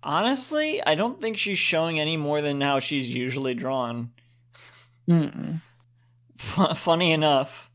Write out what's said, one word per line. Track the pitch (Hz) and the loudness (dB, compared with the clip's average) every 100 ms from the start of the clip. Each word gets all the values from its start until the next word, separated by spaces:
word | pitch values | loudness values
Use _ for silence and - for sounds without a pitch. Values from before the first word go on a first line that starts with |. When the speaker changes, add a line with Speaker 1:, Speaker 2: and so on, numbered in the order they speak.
Speaker 1:
Honestly, | 143 156 220 262 - 302 311 - | 0 0 2 0 -2 -2 0 -2
I | - 156 | 0 0
don't | 226 262 | 0 -2
think | 226 214 | -6 -4
she's | 202 185 | -2 -2
showing | - 160 165 160 | 0 0 0 0
any | 151 160 | 0 0
more | 147 147 | 0 0
than | 147 143 | 0 0
how | 139 139 | 2 0
she's | - 143 127 | 0 -4 -2
usually | 123 127 131 131 | -4 -4 -2 -2
drawn. | 123 123 131 120 120 117 _ _ _ _ - - - - _ - | -2 -2 -2 -2 -4 -8 _ _ _ _ -20 -20 -20 -20 _ 2
Speaker 2:
Mm-mm. | 170 151 - - 160 - _ _ _ _ _ _ _ | 2 2 -4 -8 -8 -10 _ _ _ _ _ _ _
Speaker 1:
Fu-, | - - 185 | -6 0 2
funny | - - 165 180 | 2 0 2 4
enough. | 160 151 139 127 - - | 4 4 2 0 -8 -20